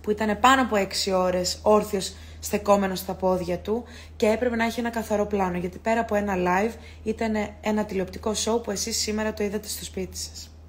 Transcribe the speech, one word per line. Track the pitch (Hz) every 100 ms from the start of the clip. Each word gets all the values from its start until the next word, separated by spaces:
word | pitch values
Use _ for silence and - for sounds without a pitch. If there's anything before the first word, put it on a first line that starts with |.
που | -
ήταν | 208 214 208
πάνω | 254 269
από | 240 214
έξι | 190 - -
ώρες | 185 185 180 180 -
όρθιος | 214 208 202 202 180 - - -
στεκόμενος | - 202 208 202 190 180
στα | -
πόδια | 185 185 180 170 175
του | 202 226 247 - - -
και | 214
έπρεπε | 220 247 233
να | 226
έχει | 226
ένα | 233
καθαρό | 226 220 208 208
πλάνο, | 202 185 175
γιατί | 180 -
πέρα | 214 226
από | 233 208
ένα | 202 185
live | 180 180 226 220 - -
ήταν | 220 220 226 214 202 -
ένα | 214 214 208
τηλεοπτικό | 190 180 - 226
show | 214 - 226
που | 226
εσείς | 196 - 220
σήμερα | - 208 214
το | 214
είδατε | 208 208 214
στο | -
σπίτι | - - 185 -
σας. | - - - -